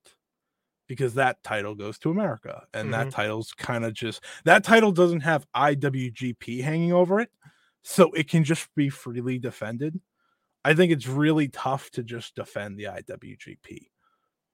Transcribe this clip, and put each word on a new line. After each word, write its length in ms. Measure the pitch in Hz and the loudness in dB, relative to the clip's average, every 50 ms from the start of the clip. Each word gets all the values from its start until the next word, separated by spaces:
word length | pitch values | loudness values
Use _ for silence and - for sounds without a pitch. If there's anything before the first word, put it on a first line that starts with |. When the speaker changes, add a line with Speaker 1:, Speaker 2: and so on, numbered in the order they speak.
| _ _ _ _ _ _ _ _ _ _ _ _ _ _ _ _ _ | _ _ _ _ _ _ _ _ _ _ _ _ _ _ _ _ _
Speaker 1:
because 280 | - 127 113 135 120 110 | -14 -6 -4 -4 -2 0
that 280 | 135 135 127 120 - | 0 0 0 -2 -4
title 320 | - - 110 104 101 104 107 | -8 -6 -6 -4 -4 -6 -8
goes 240 | 104 101 107 110 - | -8 -10 -10 -10 -6
to 100 | - 160 | -4 -2
America, 540 | 170 208 214 165 113 - - - - - - _ - | -2 0 -2 -4 -4 -8 -12 -16 -16 -16 -18 _ -10
and 180 | 113 107 - | -8 -6 -4
that 140 | 120 113 113 | -4 -4 -4
Speaker 2:
Mm-hmm. 100 | 104 - | -4 -4
Speaker 1:
title's 380 | - 104 107 107 110 113 - - | -4 -4 -2 -4 -6 -8 -10 -12
kinda 360 | - - - 123 117 113 113 | -10 -8 -6 -4 -4 -4 -4
just, 300 | 110 - 120 110 104 - - - - - - | -6 -6 -8 -8 -8 -10 -14 -18 -20 -2 4
that 180 | 160 180 214 | 6 6 6
title 300 | 208 175 226 226 220 208 | 8 6 6 6 6 6
doesn't 280 | 175 170 180 175 170 165 | 6 4 4 4 4 0
have 260 | 135 165 160 143 - _ - | 0 0 0 0 -2 _ 0
I 180 | 123 139 147 | 2 2 2
W 380 | 147 139 139 143 131 131 127 120 | 2 2 0 -2 -2 -2 -4 -6
G 240 | 113 - 127 123 113 | -6 -6 -6 -6 -6
P 260 | - - 120 120 127 | -8 -10 -10 -8 -4
hanging 320 | 131 151 156 165 170 170 | -4 -2 0 0 2 4
over 260 | 175 180 180 175 196 214 | 4 4 4 4 2 0
it, 120 | 240 - _ _ _ - _ _ _ _ _ _ | -2 -4 _ _ _ -20 _ _ _ _ _ _
so 320 | _ - - - 175 156 | _ -2 6 6 6 6
it 160 | - 165 147 - | 6 -2 -2 2
can 160 | - 165 151 | 2 2 4
just 240 | 135 165 - - - _ | 2 0 -4 -4 -4 _
be 160 | 156 143 139 | 0 0 0
freely 480 | 139 - - 127 117 123 120 127 127 123 | -2 -6 -12 -10 -8 -6 -4 -4 -4 -4
defended. 600 | 120 120 - - 107 107 117 117 143 156 160 185 - _ _ _ _ _ _ _ _ _ _ _ - | -6 -8 -8 -8 -8 -8 -6 -6 -6 -6 -6 -8 -14 _ _ _ _ _ _ _ _ _ _ _ 2
I 100 | 143 156 | 2 4
think 180 | 160 185 170 | 6 6 4
it's 160 | 160 139 110 127 | 4 0 -2 -4
really 400 | 131 143 147 156 156 156 147 131 | -2 2 2 2 4 2 0 -2
tough 420 | - - - 131 135 135 - - | -4 -6 -4 -4 -4 -4 -6 -10
to 140 | - 131 117 | -10 -10 -10
just 320 | 113 120 113 - - _ | -8 -12 -12 -12 -12 _
defend 420 | - 117 - - 104 101 104 98 104 | -12 -12 -10 -10 -10 -10 -10 -10 -10
the 80 | 104 | -10
I 140 | 101 90 - | -10 -10 -12
W 360 | - - - - - - 101 | -12 -14 -14 -14 -16 -20 -20
G 220 | - - - 95 - _ | -18 -20 -20 -20 -20 _
P 260 | - - - - _ _ _ _ _ _ _ _ _ _ _ _ _ | -20 -20 -20 -20 _ _ _ _ _ _ _ _ _ _ _ _ _